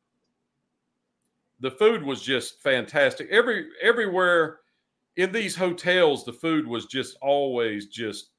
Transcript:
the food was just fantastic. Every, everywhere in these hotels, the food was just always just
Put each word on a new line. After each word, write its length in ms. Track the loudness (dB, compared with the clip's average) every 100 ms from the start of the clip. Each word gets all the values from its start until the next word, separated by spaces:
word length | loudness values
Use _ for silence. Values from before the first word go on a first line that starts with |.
| _ _ _ _ _ _ _ _ _ _ _ _ _ _ _ _
the 80 | -6
food 320 | 2 4 4
was 200 | -2 -6
just 400 | -2 -2 -2 -6
fantastic. 680 | 0 0 0 2 2 0 -2
Every, 380 | 2 2 0 -6 -2
everywhere 800 | 0 2 0 0 2 2 2 -4 _ _ _ _ _ -2
in 140 | -2
these 240 | -2 -4
hotels, 720 | -2 -2 -2 0 4 4 2
the 80 | -4
food 340 | -8 -2 -2 -2
was 200 | -6 -6
just 320 | -6 -8 -6
always 680 | 0 0 0 0 -2 -4 -8
just 420 | -8 -8 -8 -14